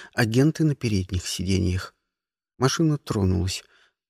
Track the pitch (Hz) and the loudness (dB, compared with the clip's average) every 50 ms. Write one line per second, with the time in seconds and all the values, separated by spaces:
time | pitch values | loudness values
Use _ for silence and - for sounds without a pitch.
0 | - - - - 117 110 113 127 143 160 - - 160 151 143 - - 113 107 92 | -18 -8 -2 -2 0 2 4 4 4 4 4 2 0 0 0 0 -2 -2 0 0
1 | 92 - 90 90 - - - - 90 92 98 92 92 92 92 92 - - _ _ | -2 -2 -4 -6 -6 -6 -6 -4 -2 0 0 2 2 0 0 -2 -4 -8 _ _
2 | _ _ _ _ _ _ _ _ _ _ _ - 123 135 - - 165 156 151 143 | _ _ _ _ _ _ _ _ _ _ _ -2 -2 0 0 0 0 0 0 -2
3 | - - - 107 95 92 90 90 90 92 - - - _ _ _ _ _ _ _ | -4 -4 -2 0 2 2 2 0 -2 -4 -6 -8 -12 _ _ _ _ _ _ _
4 | _ _ | _ _